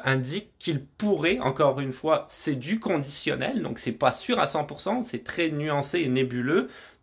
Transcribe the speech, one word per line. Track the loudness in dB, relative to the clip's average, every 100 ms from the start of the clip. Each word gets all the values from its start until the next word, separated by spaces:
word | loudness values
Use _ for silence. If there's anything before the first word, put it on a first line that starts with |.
indique | 2 2 0 -4 -8 _
qu'il | -4 -4 -4
pourrait, | -4 0 2 2 2
encore | 0 4 4 4
une | -2
fois, | -2 2 2 0
c'est | -6 -2 -2
du | -2 -2
conditionnel, | 0 -2 -2 -4 -2 -2 0 -2
donc | -4 -4
c'est | -6
pas | 2 2
sûr | 2 -2 0
à | 2
cent | 0 -4
pour | -6
cent, | -2 -2
c'est | -2 -8
très | -8 -2 0
nuancé | 0 0 0 0 0
et | 2
nébuleux, | 2 2 0 2 2 2 -8 -20 0